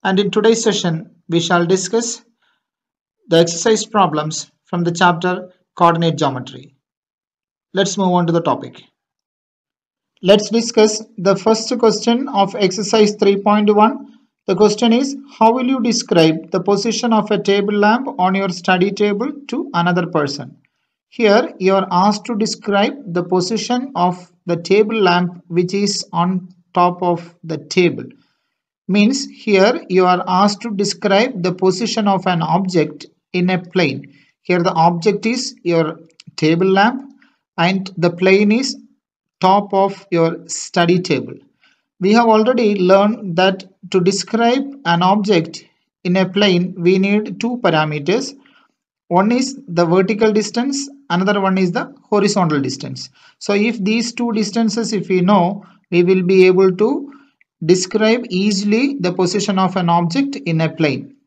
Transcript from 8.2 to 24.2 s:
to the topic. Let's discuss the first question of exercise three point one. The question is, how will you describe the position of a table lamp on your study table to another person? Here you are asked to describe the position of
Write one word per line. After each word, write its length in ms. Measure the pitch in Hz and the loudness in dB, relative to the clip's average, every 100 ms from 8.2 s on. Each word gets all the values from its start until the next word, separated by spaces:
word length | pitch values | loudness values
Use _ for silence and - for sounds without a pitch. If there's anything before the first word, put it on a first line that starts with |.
| 170 | 2
to 40 | |
the 100 | 170 | 0
topic. 420 | 165 123 - - _ _ _ _ _ _ _ _ _ _ _ _ _ _ | 0 -4 -6 -18 _ _ _ _ _ _ _ _ _ _ _ _ _ _
Let's 280 | 180 208 208 | 2 2 2
discuss 520 | 226 233 - 214 214 - - | -2 0 2 2 2 -12 -4
the 180 | 185 190 | 0 0
first 400 | 220 220 - 240 | 2 0 0 0
question 480 | 226 208 - 240 277 | 2 2 -2 -2 -2
of 240 | 196 196 | -2 -2
exercise 640 | 214 196 190 196 226 208 208 | 0 -2 -2 -2 2 2 4
three 220 | 196 202 | 0 2
point 360 | 202 208 208 208 | 2 2 2 4
one. 440 | 220 320 - - _ _ - | 2 0 -12 -20 _ _ -6
The 100 | 180 | 2
question 380 | 214 202 233 | 2 2 2
is, 240 | 233 277 - - - | 2 0 -6 -16 0
how 120 | 226 | 2
will 140 | 247 247 | 2 -2
you 160 | 262 | -2
describe 680 | 233 214 - 180 160 160 - | -2 -2 0 4 4 2 -4
the 80 | 185 | -4
position 520 | 185 202 233 214 240 | -2 -2 -2 -4 0
of 200 | 220 208 | 0 0
a 100 | 208 | -2
table 320 | 202 202 202 | 0 0 0
lamp 340 | 208 208 233 277 - | 2 2 2 -4 -2
on 160 | 185 190 | 0 0
your 140 | 196 | -4
study 420 | 185 - 185 196 | -4 -2 0 0
table 400 | 196 208 202 262 285 - | 0 -2 -2 -6 -8 -10
to 240 | 254 - | -8 -6
another 320 | 175 170 175 170 | -2 0 -2 -2
person? 520 | 165 143 - 127 - _ _ _ _ _ | -2 -4 -6 -14 -20 _ _ _ _ _
Here 420 | - 220 208 302 - | -2 4 4 2 -2
you 160 | 185 | 0
are 140 | 196 196 | 2 0
asked 360 | 180 196 208 - | 2 2 0 -4
to 100 | 220 | -4
describe 580 | 220 - - 196 226 269 - | -2 -4 -2 0 0 -2 -6
the 120 | 175 | -6
position 680 | 170 185 180 220 - 247 269 - | 0 -2 0 -4 -2 -4 -4 -2
of 360 | 180 175 | -2 -2